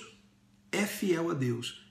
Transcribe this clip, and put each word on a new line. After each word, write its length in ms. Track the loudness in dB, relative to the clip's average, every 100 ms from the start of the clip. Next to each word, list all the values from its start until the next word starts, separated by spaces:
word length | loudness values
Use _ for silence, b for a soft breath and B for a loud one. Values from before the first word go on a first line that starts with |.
| -8 -20 -20 _ _ -20 -4
é 120 | 0
fiel 460 | 0 0 2 2 2
a 40 |
Deus, 520 | 0 0 0 -4 -10 -16